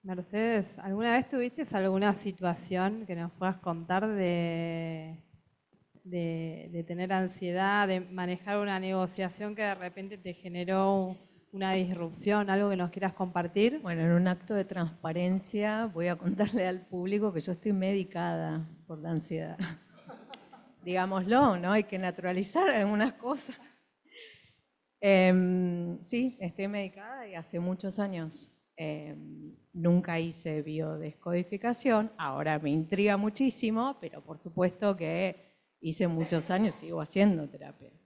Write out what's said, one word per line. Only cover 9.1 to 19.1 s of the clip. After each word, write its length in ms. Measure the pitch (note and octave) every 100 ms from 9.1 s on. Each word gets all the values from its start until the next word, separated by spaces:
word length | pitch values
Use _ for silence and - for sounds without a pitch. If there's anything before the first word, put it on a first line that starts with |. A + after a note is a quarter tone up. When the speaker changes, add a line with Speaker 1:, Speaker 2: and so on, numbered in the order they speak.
| F#3+ F#3 F#3 G#3
Speaker 1:
que 100 | G#3
de 120 | G#3
repente 420 | F#3+ F3+ F#3 F#3+ G3+
te 160 | F3+
generó 840 | E3+ F#3 F3 F3 F#3+ G3 G3 F#3 F#3 - _ _
una 220 | G3 F#3+
disrupción, 760 | F#3+ F#3 F3+ E3 E3 G#3 G#3 G3+
algo 200 | F#3+ G3+
que 80 | F#3+
nos 120 | F3
quieras 260 | F#3 F#3+
compartir? 640 | - F3+ F3 E3+ G3 A3+ D4
Speaker 2:
Bueno, 220 | G3+ E3
en 80 | E3
un 180 | E3+ F#3
acto 240 | F3+ -
de 100 | G#3
transparencia 1200 | F#3+ F#3 E3+ E3 E3 E3 F3+ F#3 - G#3 G#3+ G#3+ A3+
voy 140 | E3 F3
a 80 |
contarle 500 | E3+ F3+ G3 G#3 A3+
al 220 | F#3 F#3 -
público 460 | F#3 F#3 G#3 G#3
que 80 | E3+
yo 100 | E3+
estoy 220 | E3+ A3
medicada 920 | G3 F#3+ G3 F#3 E3+ E3+ E3 D#3+ D#3 D#3+ - -
por 120 | D#3+
la 100 | D#3+